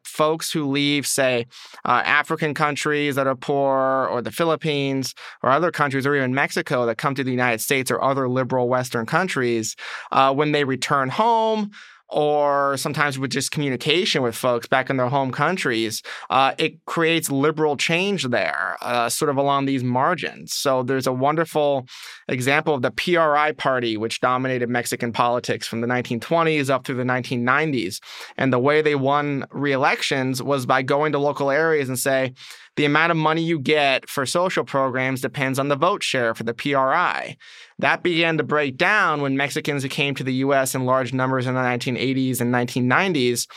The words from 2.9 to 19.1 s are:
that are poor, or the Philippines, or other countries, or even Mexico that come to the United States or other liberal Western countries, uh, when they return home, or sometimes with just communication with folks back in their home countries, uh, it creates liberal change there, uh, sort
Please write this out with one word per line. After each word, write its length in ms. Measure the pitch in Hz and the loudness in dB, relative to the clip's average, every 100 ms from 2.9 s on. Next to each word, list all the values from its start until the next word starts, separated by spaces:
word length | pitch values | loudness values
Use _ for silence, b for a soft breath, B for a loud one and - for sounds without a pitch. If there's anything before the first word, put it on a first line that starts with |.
| 147 147 135 | 0 0 0
that 100 | 135 | -2
are 80 | |
poor, 720 | 131 139 139 139 135 131 135 123 | -2 -2 0 2 2 2 0 0
or 160 | 120 | -2
the 80 | 117 | -4
Philippines, 800 | - 165 151 160 143 139 135 127 - B B | -2 0 0 -2 -2 -2 -2 -4 -8 B B
or 80 | 120 | 2
other 220 | 143 170 | 2 2
countries, 340 | 156 143 135 139 | 0 0 0 0
or 80 | |
even 180 | 143 127 | 2 2
Mexico 540 | 135 165 - - 127 117 | 0 0 -2 -2 0 0
that 120 | 110 | 0
come 180 | 147 135 | -2 -2
to 80 | |
the 60 | 131 | -2
United 260 | 123 123 113 | 0 2 0
States 280 | - 135 127 | 0 0 0
or 120 | 120 | 0
other 260 | 131 139 127 | 0 0 0
liberal 400 | 127 123 127 123 | 0 0 0 2
Western 380 | 127 123 123 113 | 0 0 -4 0
countries, 680 | 160 185 139 120 117 110 - B B B | 0 0 0 0 0 -4 -8 B B B
uh, 220 | - 135 | 4 4
when 180 | 135 151 | 4 2
they 120 | 147 | 2
return 440 | 131 127 - 143 131 | 0 -2 -2 0 0
home, 640 | 170 226 226 220 220 208 B B B - | 0 2 2 2 0 -4 B B B -6
or 640 | - 147 147 147 139 139 135 | 0 2 2 2 2 0 0
sometimes 420 | 156 151 147 135 | -4 -2 -2 -2
with 120 | 135 | -4
just 200 | 139 - | -4 -4
communication 720 | 151 143 123 151 160 214 151 | -2 -2 -2 0 2 2 0
with 140 | 123 - | 0 0
folks 320 | 127 120 - | 0 0 0
back 220 | 131 127 | 0 2
in 80 | 135 | 0
their 100 | 123 | 0
home 240 | 139 131 | 0 0
countries, 720 | 127 151 185 143 113 110 107 B B B | 0 0 0 0 0 -2 -4 B B B
uh, 260 | 127 135 - | 2 2 0
it 260 | 160 - | -4 -4
creates 460 | - 170 165 165 151 | -6 0 2 2 0
liberal 460 | 139 147 156 156 139 | 2 2 2 0 0
change 480 | - 170 196 185 | 0 0 0 -2
there, 520 | 131 113 82 71 92 - | 0 0 0 -2 -4 -4
uh, 260 | - 120 | -2 0
sort 220 | 117 | 0